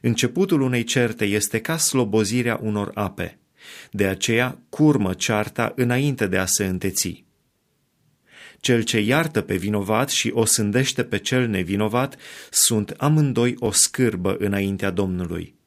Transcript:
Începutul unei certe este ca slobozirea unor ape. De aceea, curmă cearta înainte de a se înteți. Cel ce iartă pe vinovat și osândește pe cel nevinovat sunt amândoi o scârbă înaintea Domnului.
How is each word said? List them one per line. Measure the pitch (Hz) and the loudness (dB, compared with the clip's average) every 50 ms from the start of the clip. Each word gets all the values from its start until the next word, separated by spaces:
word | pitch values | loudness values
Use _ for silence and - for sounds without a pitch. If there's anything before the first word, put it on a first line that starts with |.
Începutul | - 123 113 - - 117 117 175 196 190 170 143 | 2 0 2 2 0 0 2 0 2 2 2 2
unei | 131 127 123 120 113 | 2 2 0 -2 -2
certe | 117 - 131 120 113 110 - 110 | 0 2 2 2 2 0 -2 -2
este | 101 101 107 101 - - 113 | 0 2 0 0 0 -4 -4
ca | - - 160 | -2 -2 -2
slobozirea | 160 - - - 131 123 104 98 110 107 98 113 127 117 117 113 - | -2 -2 0 2 2 2 4 2 2 2 2 0 0 0 0 -2 -2
unor | - 110 104 104 101 - - | -4 -4 -2 -2 -4 -4 -4
ape. | - 104 92 - - 90 87 - _ _ _ _ _ - - - - - - | -4 -4 -4 -4 -6 -8 -8 -8 _ _ _ _ _ -20 -20 -20 -20 -18 -12
De | - 98 101 | -2 0 2
aceea, | 95 95 92 - - 117 117 123 127 - - _ _ | 2 2 0 -2 0 2 2 0 0 -4 -10 _ _
curmă | - - 151 151 143 113 104 92 92 | 0 4 4 6 6 4 2 0 -2
cearta | - - - 113 104 107 - - - 117 110 - | -2 -2 0 0 0 0 -2 -2 -2 -2 -2 0
înainte | - 123 120 123 127 139 147 131 120 110 | 0 0 2 2 2 0 0 0 0 -2
de | 95 92 | 0 0
a | 92 92 | 0 0
se | 92 - - 101 | 0 0 -2 0
înteți. | 92 92 90 92 98 92 - - 92 80 - _ _ _ _ _ _ _ _ _ _ _ _ _ _ _ _ _ _ _ _ _ _ - - - - - _ | -2 -2 -2 -4 -4 -2 -2 -4 -4 -6 -10 _ _ _ _ _ _ _ _ _ _ _ _ _ _ _ _ _ _ _ _ _ _ -20 -20 -20 -20 -20 _
Cel | - - 123 117 | 0 2 2 2
ce | 110 - - 110 | 2 0 0 0
iartă | 104 107 131 156 165 156 151 - | 2 2 2 2 0 0 -2 -2
pe | - - 101 | -2 -2 -4
vinovat | 92 87 101 107 104 98 95 107 110 135 139 | -4 -2 -2 -2 -2 0 0 0 0 0 0
și | - - - 113 117 | -2 -2 -2 -2 0
osândește | 120 113 110 - - 107 104 104 127 131 127 - - 120 | 0 2 2 2 0 0 0 0 0 0 0 -2 -4 -4
pe | - - | -4 -4
cel | 98 - - 131 127 127 | -6 -4 -2 0 0 0
nevinovat | 113 104 92 90 85 98 98 107 107 107 123 131 135 - - - - - - - - | 0 -2 -2 -2 -2 0 0 0 0 0 0 -2 -2 -6 -14 -20 -20 -20 -20 -18 -6
sunt | - - - - 120 107 104 - | 0 0 2 2 2 0 -2 -2
amândoi | - - 131 143 156 156 151 139 117 117 120 123 117 - | -4 -2 2 4 4 4 4 2 2 2 0 0 0 -2
o | 120 107 | -4 0
scârbă | - - - - - - 127 127 123 90 90 95 92 - | 2 2 0 2 2 2 2 2 2 0 -2 -2 0 0
înaintea | 101 101 98 98 98 98 98 92 101 98 | 0 0 0 0 0 0 -2 -2 -2 -2
Domnului. | 92 95 98 92 92 90 90 82 85 85 85 - _ _ _ | 0 0 -2 -2 -2 -4 -4 -6 -6 -8 -8 -12 _ _ _